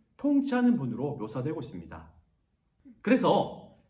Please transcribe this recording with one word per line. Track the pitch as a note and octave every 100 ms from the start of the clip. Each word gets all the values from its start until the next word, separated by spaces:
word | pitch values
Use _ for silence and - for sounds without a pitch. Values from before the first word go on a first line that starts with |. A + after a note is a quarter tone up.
| _ -
통치하는 | C#4+ C#4+ - B3 B3 A3+
분으로 | C3 - C#3+ A#2+
묘사되고 | G#2+ C3 B2+ D#3
있습니다. | - F#2+ E2 E2 E2 - _ _ _ _ _ _ - -
그래서 | - A3+ D#3 C3 - - - - _